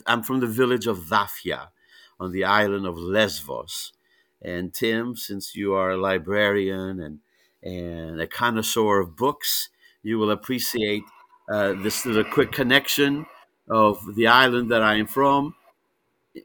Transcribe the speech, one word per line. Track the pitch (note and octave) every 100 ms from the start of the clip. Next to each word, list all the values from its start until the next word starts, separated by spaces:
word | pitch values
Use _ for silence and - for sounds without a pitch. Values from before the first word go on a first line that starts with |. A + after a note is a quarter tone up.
| -
I'm | A#2
from | A2+ C3
the | A#2+
village | A2 B2+ B2 A#2
of | F#2+ D#2+
Dafia | G#2 G#2 - F2+ C2 C2+ _ _ - _ -
on | F#2
the | F#2
island | F#2+ G#2 G#2 G2 F#2+
of | E2+
Lesvos. | F2 G2+ G#2 - - B1 E2+ - - _ _ _ _ _
And | - G2+ F#2
Tim, | - A2+ A2+ A#2+ A#2
since | - G2+ - G#2
you | G2+
are | F#2+ F#2
a | F#2+
librarian | F#2+ F#2+ D#2+ G#2 G#2 G2+ F#2+ F#2+ F#2+ F#2
and, | D2+ D2+ _ _ _ _
and | - F2+ F2 E2+ D#2+ D#2+
a | E2+
connoisseur | - A#2+ A2 G#2+ A2+ G#2+ G2
of | F2 D#2
books, | C3 D3 - - - _ _ _
you | G#2+ A2+
will | G#2+
appreciate, | G#2 - B2+ - A#2+ G#2+ G#2 - - _ _ -
uh, | G#2+ G2+
this | F#2+ G2+ - B2+
little | A2
quick | G#2+ - B2+
connection | - B2 C3+ - - C#3+ C#3+ D#3 - _ _ -
of | A2 G#2+ G2+ A2 G#2
the | A2+
island | B2 C3 B2 A#2
that | A#2
I | A2 G#2+
am | G#2+
from, | C3+ C#3 C#3 D3 - _ _ _ _ _ _ _ -